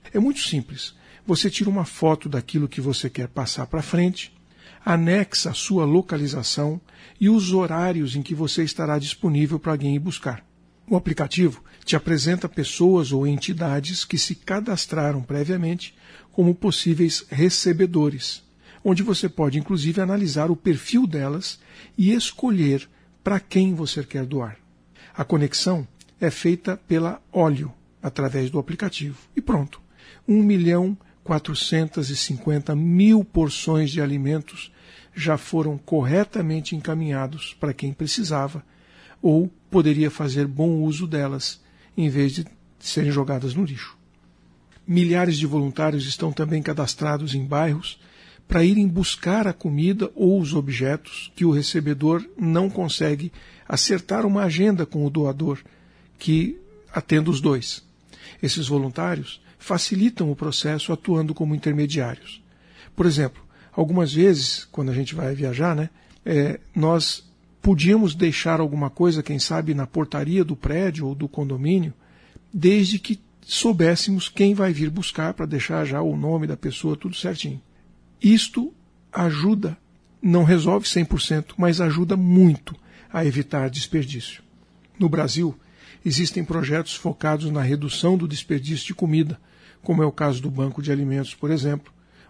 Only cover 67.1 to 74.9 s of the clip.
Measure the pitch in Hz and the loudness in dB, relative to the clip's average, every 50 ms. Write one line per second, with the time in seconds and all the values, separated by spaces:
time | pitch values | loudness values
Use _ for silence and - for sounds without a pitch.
67.1 | - - - _ _ _ _ _ _ _ - 196 190 143 151 180 208 226 214 170 | -4 -6 -10 _ _ _ _ _ _ _ 2 4 4 4 6 4 6 6 4 2
68.1 | 147 170 190 165 - - - 165 165 160 160 147 147 147 143 135 - - 175 175 | 2 2 0 0 0 0 0 0 0 0 0 0 -2 -2 -2 -2 0 2 2 2
69.1 | 160 156 - - 147 135 - - 165 160 160 156 151 143 135 - - 165 151 - | 2 2 -2 -4 -4 -4 -2 -2 -2 -2 -2 0 -2 -2 -4 -4 -2 -4 -4 -2
70.1 | - 147 143 151 175 190 175 151 143 - - 135 147 170 196 185 151 160 143 135 | -4 -4 -2 0 2 2 0 0 -2 -4 -4 -2 0 0 0 -2 -2 -4 -6 -6
71.1 | 139 139 156 135 - 151 143 135 135 127 135 156 185 190 170 151 - _ _ _ | -6 -6 -8 -6 -6 -6 -6 -4 -4 -2 0 2 2 2 2 -2 -6 _ _ _
72.1 | _ _ _ _ - - _ _ - 175 156 180 202 214 190 180 214 185 - - | _ _ _ _ -20 -20 _ _ -2 2 4 6 6 6 4 2 0 -2 -2 -4
73.1 | 214 - _ _ _ _ - - - - - 233 208 170 165 165 170 170 - 208 | -6 -6 _ _ _ _ -12 -6 -2 0 2 2 4 4 4 4 4 2 0 0
74.1 | 196 185 - - - - 196 202 202 202 196 185 165 143 156 151 | 0 -2 -2 -4 0 2 4 4 4 2 2 0 0 0 -2 -2